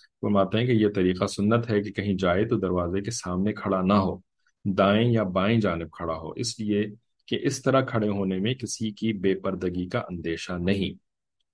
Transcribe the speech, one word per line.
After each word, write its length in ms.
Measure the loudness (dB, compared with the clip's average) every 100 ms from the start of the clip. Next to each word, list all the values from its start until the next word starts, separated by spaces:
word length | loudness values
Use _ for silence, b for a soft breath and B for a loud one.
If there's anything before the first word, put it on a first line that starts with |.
| b _
फरमाते 360 | 0 2 2 2
हैं 100 | 2
कि 60 |
यह 160 | 4 4
तरीका 360 | 4 2 2 0
सुन्नत 440 | 0 2 2 2
है 120 | 0
कि 100 | -2
कहीं 260 | -4 -2 0
जाए 280 | 2 2 2
तो 120 | 0
दरवाजे 440 | 0 0 -2 -4
के 100 | -4
सामने 420 | -6 -4 -2 -2
खड़ा 280 | -2 -2 0
ना 140 | 4 4
हो, 280 | 2 -2 -10 _ _ _ -2
दाएं 440 | 4 6 6 4
या 120 | 2
बाएं 360 | 2 0 2 2
जानिब 320 | 2 -2 -6 -8
खड़ा 180 | -6
हो, 220 | -6 -8 -8
इसलिए 560 | -8 -6 -2 0 -2 -8 _ _ -8
कि 80 | -4
इस 280 | -4 -2
तरह 180 | 0 2
खड़े 260 | 2 0 0
होने 320 | 0 -2 -2
में 160 | -2 -4
किसी 360 | -6 -6 -6
की 220 | -4 -4
बेपर्दगी 720 | 0 0 0 -2 -4 -4 -4 -4
का 140 | -4
अंदेशा 580 | -6 -6 -6 -6 -6 -4
नहीं। 400 | 0 0 -2 -6 _ _ _ _ _